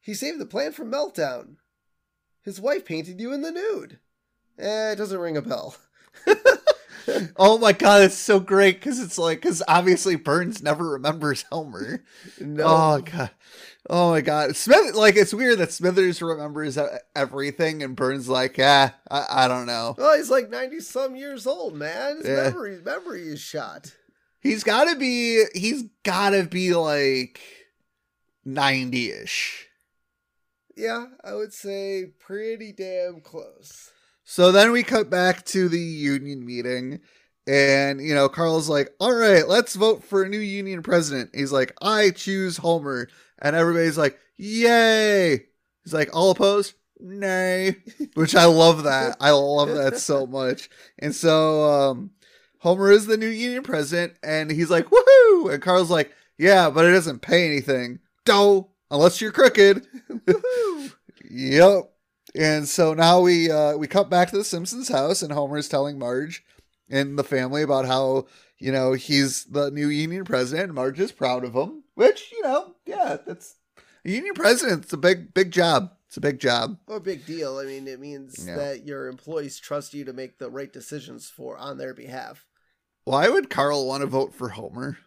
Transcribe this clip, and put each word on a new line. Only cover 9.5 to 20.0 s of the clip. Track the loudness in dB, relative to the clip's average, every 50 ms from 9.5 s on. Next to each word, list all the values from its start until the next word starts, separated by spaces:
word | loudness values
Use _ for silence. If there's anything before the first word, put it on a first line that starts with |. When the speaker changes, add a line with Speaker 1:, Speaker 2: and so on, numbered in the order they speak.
| -4 -2 0
Speaker 2:
obviously | 2 2 4 4 4 2 2 2 -2 -2
Burns | -2 -2 -2 -2 0 -2 -4 -8 -6
never | -4 -4 -2 -2 -4 -6
remembers | -6 -4 -4 -4 -4 -2 -4 -4 -4 -4 -8 -10
Homer. | -10 -10 -10 -12 -12 -12 -12 -10 -10 -12 _ _ _ -20 -20 -20 -18 -14
Speaker 1:
No. | -12 -10 -6 0 2
Speaker 2:
Oh | 4 4 4 4 2 2 0
God. | -2 -8 -10 -8 -10 -10 _ _ _ _ -20 -20 -20 -20 -20 _ _ -4
Oh | 0 2 2 2
my | 2 0
God. | 0 -2 -2 -2 -2 -2 -4
Smith-, | -6 4 6 6 6 6 2 0
like, | 4 4 6 6
it's | 6 2 2 0
weird | -2 2 2 2 2
that | 0 -4
Smithers | -4 -2 -2 0 2 2 2 2 0 -4
remembers | -6 -6 -6 -6 -8 -10 -10 -8 -8 -6 -4
e-, | -4 -6 -6 -6 -12 _ _ _
everything | -4 -4 -4 -4 -6 -6 -6 -4 -2 -2 -2 -2 -6
and | -10 -10 -6
Burns | -4 -2 -2 -2 -4 -4
like, | -2 -2 -2 -2 -2 0 2
"Ah, | 4 6 6 6 4 2 0 _ _ -6
I, | -6 -6 -4 -2 0 2 2
I |
don't | 2 0 -2 -4
know." | -6 -6 -6 -6 -6 -6
Speaker 1:
Well, | 0